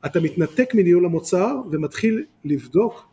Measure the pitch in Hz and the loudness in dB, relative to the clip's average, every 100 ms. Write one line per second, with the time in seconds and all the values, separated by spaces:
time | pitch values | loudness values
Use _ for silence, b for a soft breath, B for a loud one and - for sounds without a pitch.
0 | 143 175 160 - 156 - 254 226 175 175 | -6 -2 -2 -2 -2 0 2 4 4 4
1 | 175 165 - 180 202 277 226 156 147 - | 4 -2 -2 0 0 -2 -6 -6 -6 -2
2 | 220 220 - _ 143 143 - 175 220 - | -2 -2 -6 _ -6 -6 -2 -2 -2 -4
3 | - | -18